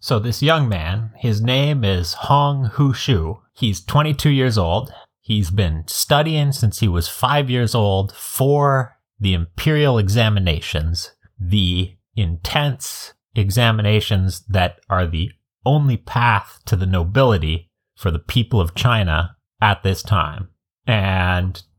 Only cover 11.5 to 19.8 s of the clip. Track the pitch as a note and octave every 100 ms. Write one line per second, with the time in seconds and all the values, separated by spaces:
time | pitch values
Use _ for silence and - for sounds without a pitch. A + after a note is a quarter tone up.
11.5 | G#2 F2+ F2+ F#2 - _ - F#2 E2 -
12.5 | D3+ D3 B2+ - - - _ _ A2+ G2
13.5 | G2 A#2 A2 G#2 G#2+ - G2+ F#2 - -
14.5 | F#2+ F2+ - _ F#2+ F2+ E2 E2+ - _
15.5 | _ B2+ D3+ C#3+ A#2 - C3 A#2 G2+ -
16.5 | - - F2 F#2 F#2 E2+ A2+ C3+ G2+ D#2
17.5 | D#2+ - _ _ _ F#2 D#2+ - - A2
18.5 | A2+ E2 - B2 A2+ F2+ D#2 E2 - _
19.5 | _ G#2+ G2